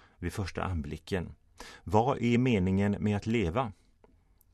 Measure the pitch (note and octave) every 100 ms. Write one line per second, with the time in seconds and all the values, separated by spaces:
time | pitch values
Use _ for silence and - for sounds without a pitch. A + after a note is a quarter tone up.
0 | - - F2 - F2 - F2 E2+ D2 D#2+
1 | - F#2 D2+ - _ - - - - G#2+
2 | B2 - A#2+ A#2+ B2+ G#2+ F#2 F#2+ G2+ F#2+
3 | G#2 G2+ A2 A#2 E2+ G#2 A#2+ - _ _
4 | - _ _ _ _